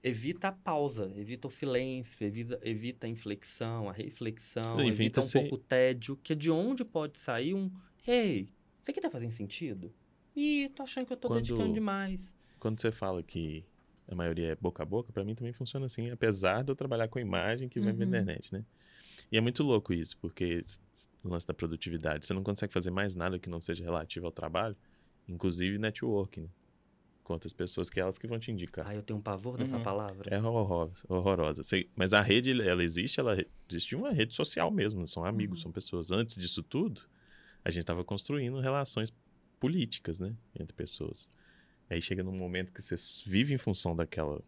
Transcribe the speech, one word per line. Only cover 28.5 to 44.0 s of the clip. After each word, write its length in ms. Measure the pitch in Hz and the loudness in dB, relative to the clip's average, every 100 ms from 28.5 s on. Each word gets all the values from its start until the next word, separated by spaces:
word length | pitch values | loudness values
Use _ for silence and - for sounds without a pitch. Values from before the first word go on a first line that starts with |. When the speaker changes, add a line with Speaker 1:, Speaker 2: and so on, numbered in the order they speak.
Speaker 2:
indicar. 340 | 107 87 - 95 | -4 -4 -6 -6
Speaker 1:
Ah, 60 | |
eu 80 | 104 | -8
tenho 160 | 104 107 | -4 -4
um 40 | |
pavor 340 | 104 98 113 123 | -2 -4 -4 -4
dessa 200 | 131 127 | -2 -2
Speaker 4:
Uhum. 40 | |
Speaker 1:
palavra. 500 | 113 98 107 98 98 | -2 -2 -4 -8 -2
Speaker 2:
É 60 | 98 | 2
horror-, 520 | 113 117 98 87 82 92 - | 2 4 4 2 2 -4 0
horrorosa. 560 | 92 92 92 78 76 | 2 4 4 4 0
Sei, 260 | 73 95 - - | 2 2 0 0
mas 180 | 92 | 6
a 80 | 104 | 6
rede, 300 | 101 104 127 127 | 8 6 6 4
ela 220 | 98 90 | 4 4
existe, 340 | 87 82 113 - | 4 2 0 2
ela 160 | 127 | 2
re-, 140 | 98 - - - | 2 0 -6 -8
existe 280 | 82 - 131 | -4 -2 -2
uma 160 | 269 | 0
rede 200 | 180 113 | 2 2
social 360 | - - - 170 | 2 -2 2 2
mesmo, 360 | 208 104 104 85 | 4 2 0 -4
são 160 | - | -2
amigos, 340 | 85 110 104 87 | -2 0 -2 -4
Speaker 3:
Uhum. 40 | |
Speaker 2:
são 80 | 82 | -6
pessoas. 400 | 85 - 87 82 | -6 -4 -4 0
Antes 240 | 95 117 98 | 0 0 -2
disso 260 | 90 - | -2 -4
tudo, 400 | 80 135 208 110 - _ - - - - | -2 0 0 -2 -12 _ -20 -20 -20 -6
a 60 | - | -2
gente 140 | 87 | -2
tava 200 | 85 87 | 0 -2
construindo 560 | 90 101 - 143 120 135 | 0 -4 -2 -2 0 0
relações 520 | 131 139 139 - 113 - _ _ _ _ | 0 0 0 -2 -2 -6 _ _ _ _
políticas, 600 | 127 180 117 - - 85 | 0 2 0 -2 -4 -4
né, 160 | 92 113 _ | -4 -6 _
entre 180 | - 82 | -10 -10
pessoas. 560 | - - - 76 - - _ - - _ _ _ | -8 -8 -6 -6 -8 -16 _ -20 -20 _ _ _
Aí 100 | 87 | -4
chega 220 | - 95 | 0 -2
num 80 | 92 95 | -2 -2
momento 360 | 90 92 92 | -2 -2 -4
que 80 | - | -8
você 140 | - | -6
s-, 300 | 87 - - - | -2 2 0 4
vive 240 | 95 139 | 4 4
em 40 | 135 | 2
função 380 | - 95 90 | 0 0 2
daquela, 440 | 85 | 2